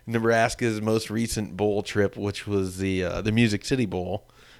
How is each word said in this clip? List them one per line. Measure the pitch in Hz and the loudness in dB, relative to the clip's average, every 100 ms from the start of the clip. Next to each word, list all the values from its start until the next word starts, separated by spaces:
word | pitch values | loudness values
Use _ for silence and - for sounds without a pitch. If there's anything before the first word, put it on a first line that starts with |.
| - | -4
Nebraska's | 113 113 113 120 - 120 107 | 0 4 4 4 2 0 0
most | 107 110 - | 0 0 0
recent | 107 113 113 98 92 | -4 -2 -4 -4 -2
bowl | 104 101 | 0 0
trip, | 98 104 98 - | -2 0 0 0
which | 101 98 - | -6 -6 -2
was | 101 92 92 | 0 0 -2
the, | 95 92 90 | 0 0 -2
uh, | 87 | -2
the | 107 | 0
Music | 110 117 101 | 4 4 2
City | - 131 107 | -2 -2 0
Bowl, | 92 90 101 - - - | -2 -4 -6 -8 -20 -20